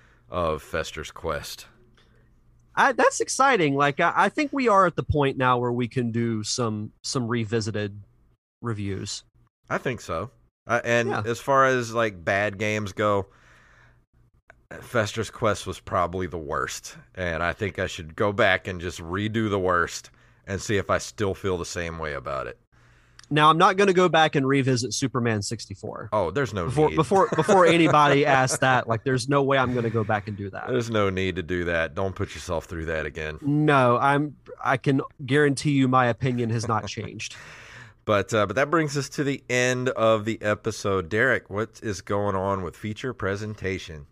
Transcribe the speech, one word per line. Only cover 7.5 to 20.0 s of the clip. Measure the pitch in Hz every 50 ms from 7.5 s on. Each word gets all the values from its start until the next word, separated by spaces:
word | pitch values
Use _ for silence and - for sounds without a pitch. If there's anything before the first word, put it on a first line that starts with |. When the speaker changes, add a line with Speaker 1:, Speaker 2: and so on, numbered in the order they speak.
| 117 117 104 113 107 107 104 101 101 101 - - _ _ _ _ _ _ _ _ _ _ -
Speaker 2:
reviews. | 117 110 104 101 98 95 104 104 104 - - - _ _ _ _ _ _ _ _ -
Speaker 1:
I | - -
think | - 151 120 -
so. | - - 87 80 101 127 - _ _ _ _ _ _
Uh, | - 113 117 -
and | 120 120 120 117 123
Speaker 2:
Yeah. | - - 101
Speaker 1:
as | 113 117 -
far | - - 139 135 135
as, | 131 131 127 120 113 113
like, | 117 113 110 98 87 80
bad | 107 101 98 104 107 101
games | 92 107 107 107 107 104 95 -
go, | - 104 107 104 101 95 - _ _ _ - - - _ _ _ - - - _ _ _ _ _ _ _ _ _ _ _ - - _ _ _ 78 80
Fester's | 76 - - 120 107 101 - 113 104 -
Quest | - - 123 107 101 - -
was | 95 87 -
probably | - - 104 95 87 87 87 92 92 85
the | 82 85
worst. | 78 71 78 69 64 - - - - - - 165 - _ _
And | 92 90 87 82 78 85
I | 85 -
think | - 107 95 - -
I | 95 85
should | - - 80 78 80
go | - 113 104 104
back | 104 113 98 92 95 - 104
and | 92 87
just | 85 90 80 -
redo | 85 82 90 98 104 110 107 113 110 107
the | 98 101
worst | 90 92 90 87 82 76 - -